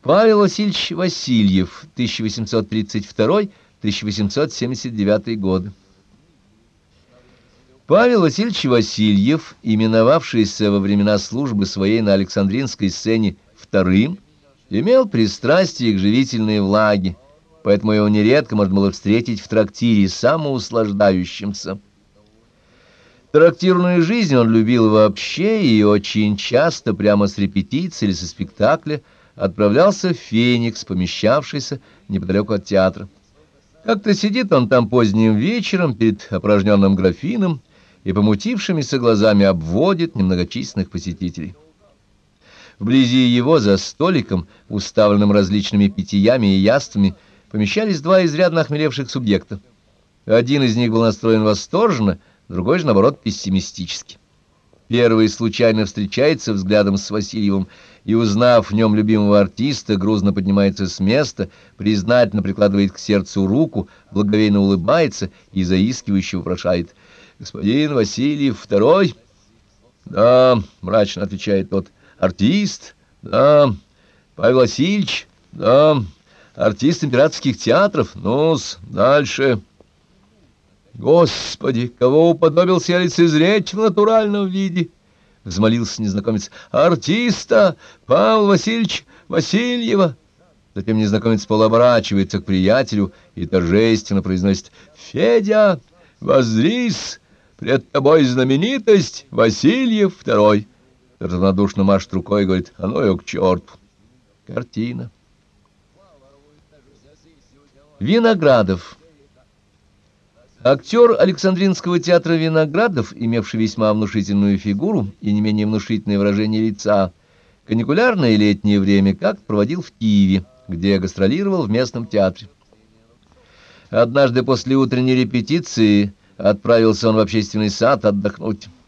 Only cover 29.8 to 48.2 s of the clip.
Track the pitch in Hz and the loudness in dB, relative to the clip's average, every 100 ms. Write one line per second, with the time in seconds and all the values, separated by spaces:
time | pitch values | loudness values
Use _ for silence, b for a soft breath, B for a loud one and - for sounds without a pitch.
29.8 | 190 196 185 175 - 110 120 120 117 - | 4 2 -4 -4 -2 0 2 2 -2 -6
30.8 | - 92 87 - 107 143 135 147 - 135 | -8 -4 -4 -2 0 0 -2 -10 -10 -12
31.8 | b b - 98 95 98 101 101 - 101 | b b -8 -8 -2 -2 -2 -6 -2 0
32.8 | 95 98 101 _ _ _ _ _ _ _ | 0 -2 -18 _ _ _ _ _ _ _
33.8 | - 220 208 202 208 226 202 143 113 127 | -4 -4 -2 -2 -2 -2 0 0 4 2
34.8 | 107 123 110 107 110 107 147 240 - 185 | 2 2 2 2 2 2 -2 -4 -4 -2
35.8 | 165 113 113 104 - 95 101 104 98 101 | -2 0 0 -2 -8 -6 0 2 4 4
36.8 | 98 95 95 90 156 233 185 147 _ b | 4 2 0 0 -6 -2 -2 -4 _ b
37.8 | b b 95 98 104 104 220 233 - 165 | b b -6 0 0 0 -4 -6 -4 -6
38.8 | 135 135 120 107 110 104 98 90 80 95 | -4 -2 0 2 2 4 2 0 -4 -2
39.8 | 170 180 165 120 92 90 85 - - - | 0 0 -4 -2 -2 -2 -4 -8 -8 -8
40.8 | 92 87 92 82 90 85 82 90 _ _ | -8 -8 -10 -8 -10 -10 -14 -16 _ _
41.8 | _ _ _ _ _ _ b b b b | _ _ _ _ _ _ b b b b
42.8 | 101 131 123 127 127 120 123 160 101 98 | 0 2 4 2 2 2 2 2 4 0
43.8 | - - 165 165 - 95 85 b _ 107 | -2 -4 -2 0 -2 -6 -6 b _ -8
44.8 | - - 104 101 104 101 95 104 98 104 | -4 2 4 4 4 2 2 0 0 2
45.8 | 101 98 92 101 104 131 104 95 101 135 | 2 0 -2 2 2 2 2 4 2 2
46.8 | - 104 98 92 b b b 107 101 208 | -2 0 -2 -2 b b b -4 -2 -2
47.8 | 220 165 156 185 | -2 -2 2 2